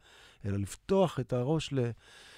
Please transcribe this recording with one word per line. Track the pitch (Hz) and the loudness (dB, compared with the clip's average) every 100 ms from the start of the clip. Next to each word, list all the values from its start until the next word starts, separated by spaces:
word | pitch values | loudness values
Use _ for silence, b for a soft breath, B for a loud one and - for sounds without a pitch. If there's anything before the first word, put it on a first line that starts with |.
| B B B B | B B B B
אלא | 101 98 | -4 -4
לפתוח | 98 - - 190 175 - | -4 -8 0 4 4 0
את | 123 | -2
הראש | 127 123 156 - | 0 0 0 0
ל-, | 135 120 113 B B B | -2 -2 -4 B B B